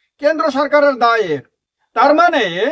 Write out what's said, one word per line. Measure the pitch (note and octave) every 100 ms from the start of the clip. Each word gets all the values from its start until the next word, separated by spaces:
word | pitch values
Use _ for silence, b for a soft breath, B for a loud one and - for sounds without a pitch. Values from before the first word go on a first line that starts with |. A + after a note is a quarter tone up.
| _ _
কেন্দ্র | C#4+ D#4+ D#4+
সরকারের | C4 D4 D4 C#4+ B3+
দায়ের। | A#3 A3+ F#3 D3 - _ _ _ _
তার | A3+ C4+ D4+
মানে | F4 D#4 F#3+ F3 A#3+